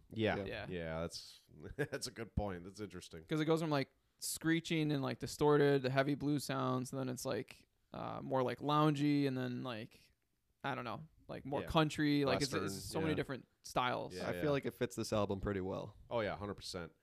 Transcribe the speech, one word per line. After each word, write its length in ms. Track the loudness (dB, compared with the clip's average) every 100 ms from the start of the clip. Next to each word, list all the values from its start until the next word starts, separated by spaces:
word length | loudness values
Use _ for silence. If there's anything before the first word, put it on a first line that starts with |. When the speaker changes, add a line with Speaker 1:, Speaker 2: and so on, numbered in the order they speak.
| -10
Speaker 1:
Yeah. 220 | 0 2 2
Speaker 2:
Yeah. 60 | -2
Speaker 3:
Yeah. 180 | -6 -6
Speaker 1:
Yeah, 320 | -4 -2 -2
that's, 400 | -4 -6 -14 -18 _ -16
<laughs> 160 | -12 -6 -4
that's 160 | -4 -8
a 40 |
good 240 | -8 -6 -4
point. 280 | -4 -4
That's 160 | -10 -10
interesting. 400 | -10 -10 -12 -16 -4
Speaker 3:
'Cause 120 | 0
it 40 | 2
goes 140 | 2
from, 100 | 2
like, 180 | 0 -2 _ _ _
screeching 680 | -8 -2 2 2 2 2 2
and, 100 | 2
like, 160 | 0 -4
distorted, 640 | -6 4 6 8 8 6
the 80 | 4
heavy 240 | 4 2
blues 300 | 2 2 0
sounds, 480 | 0 -2 0 0 -2
and 80 | -4
then 80 | -4
it's, 160 | -4
like, 320 | -2 -4 -4 -14 _ _ _
uh, 260 | -10 -8 -6
more, 200 | -2 0
like, 180 | 0 0
loungy, 680 | 2 6 6 4 2 4 2
and 80 | 0
then, 260 | -4 -4
like, 380 | -6 -8 -10 -16 _ _ _ _ _ _
I 100 | -6
don't 100 | -4
know, 160 | -6 -8 -12 _ -12
like, 160 | -10
more 160 | -4 -4
Speaker 1:
Yeah. 40 | 0
Speaker 3:
country. 560 | 2 2 2 2 4
Like, 180 | 4 2
it's, 100 | 0
Speaker 1:
Western, 140 | 0 -2
Speaker 3:
it's 180 | -4
so 140 | -6 -2
many 100 | 0
Speaker 1:
yeah. 40 | 0
Speaker 3:
different 280 | -2 -8 -12 _
styles. 500 | -4 0 0 0 -4
Speaker 1:
Yeah, 140 | -6 -4
Speaker 2:
I 60 |
Speaker 1:
yeah. 60 | 0
Speaker 2:
feel 120 | 0
like 120 | 2 0
it 80 |
fits 220 | -2 -2 -2
this 160 | 0
album 280 | 2 2 0
pretty 200 | 0 -2
well. 340 | -2 -4 -8 -12 -4
Speaker 1:
Oh, 100 | -2
yeah, 160 | 0 -2
hundred 180 | -6
percent. 360 | -8 -8 -8 -10 -14